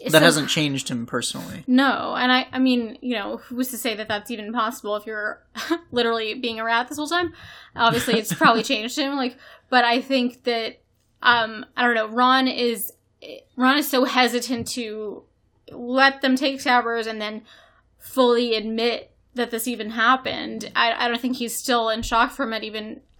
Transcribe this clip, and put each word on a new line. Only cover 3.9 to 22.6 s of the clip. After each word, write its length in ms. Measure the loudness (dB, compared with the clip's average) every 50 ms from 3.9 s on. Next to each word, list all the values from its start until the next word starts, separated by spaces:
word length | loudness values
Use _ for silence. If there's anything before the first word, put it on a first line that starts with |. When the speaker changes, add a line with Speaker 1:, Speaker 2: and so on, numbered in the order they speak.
| -4
Speaker 2:
that 140 | -4 -4 -4
that's 220 | -6 -6 -6 -8
even 200 | -10 -10 -8 -6
possible 440 | -4 -2 -2 -2 -4 -6 -6 -4 -4
if 100 | -4 -6
you're 380 | -8 -8 -6 -6 -6 -8 -10 _ _ -12 -8 -4 -4
<laughs> 240 | -4 -4 -4 -4
literally 420 | -2 0 2 2 2 0 -2 -4 -6
being 240 | -4 -6 -6 -4 -4
a 60 | -2
rat 240 | 0 0 0 0 -2
this 100 | -6 -6
whole 80 | -4 -2
time? 240 | 0 0 -2 -2 -6 -10 -20 -20 -20 -20 -20 -12 -2
Obviously, 420 | 2 4 4 4 2 0 0 0 0
it's 140 | 0 -2 0
probably 280 | 4 6 6 6 6
Speaker 1:
<laughs> 20 | 2
Speaker 2:
changed 320 | -2 -2 -2 -4 -6 -4 -2
him, 160 | -2 -2 -2
like, 200 | -2 -2 -4 -6 -8 -20 -20 -20 -18 _ 0
but 140 | 2 4 4
I 160 | 4 2 0
think 420 | 0 0 0 0 0 -2 -4 -4 -4
that, 360 | -2 -2 -2 -4 -6 -10 _ _ _ _ _ _ _ _ 0
um, 420 | 4 4 4 4 4 0 -4 -10 -14 -8 -2
I 80 | 0 2
don't 100 | 2 2
know, 140 | 2 0 0
Ron 400 | 2 2 4 6 6 4 4 2
is, 440 | 0 0 0 0 -2 -2 -6 -10 -12 _ _ _ _ -20 -20 -20 -20 -20 -20 _ -4
Ron 220 | 2 2 4 4 4
is 100 | 2 2
so 160 | 2 2 2
hesitant 640 | 2 4 4 4 4 2 -2 -4 -4 -4 -4 -6 -6
to 540 | -6 -8 -8 -8 -8 -8 -10 -10 -10 -12 -16 _ _ _ _ _ _ _ _ -20
let 500 | -16 -12 -6 0 4 6 6 4 4 2
them 140 | 2 2 2
take 220 | 2 2 -2 -2 -2
Scabbers 460 | 0 2 2 2 2 2 -2 -4 -4
and 140 | -6 -6 -6
then 200 | -8 -8 -8 -10 -14 -18 -20 -20 -20 _ _ _ _ _ _ _
fully 560 | -16 -4 0 4 4 4 4 4 2 2 0
admit 540 | -2 -2 -2 -2 0 0 0 -2 -2 -8 -14 _ _ _ _ -4
that 160 | -4 -4 -2
this 160 | -2 -4 -4 -4
even 220 | -6 -6 -6 -6
happened. 800 | -2 2 4 4 4 4 2 -4 -6 -6 -6 -8 -8 -10 -10 -4 0
I, 300 | 0 2 2 2 0 -2
I 40 | -2
don't 120 | -2 -2
think 160 | -2 -4 -4
he's 200 | -4 -6 -6 -6
still 320 | -6 -2 0 0 2 2 0
in 120 | -2 -2
shock 300 | -2 0 2 2 2 2
from 200 | 0 -4 -4 -4
it 120 | -4 -6